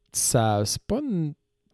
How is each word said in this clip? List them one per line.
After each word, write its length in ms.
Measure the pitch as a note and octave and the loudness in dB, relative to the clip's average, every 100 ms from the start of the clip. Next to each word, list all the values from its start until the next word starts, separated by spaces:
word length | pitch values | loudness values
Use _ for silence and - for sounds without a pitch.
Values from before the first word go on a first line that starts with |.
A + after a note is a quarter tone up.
| _ | _
Ça, 500 | - - B2 A2 G#2 | -4 0 2 4 2
c'est 180 | G#2 - | 0 -4
pas 160 | - A3+ | -4 -4
une, 340 | D4 F#3 D3+ D3 _ _ _ | -2 -2 -4 -6 _ _ _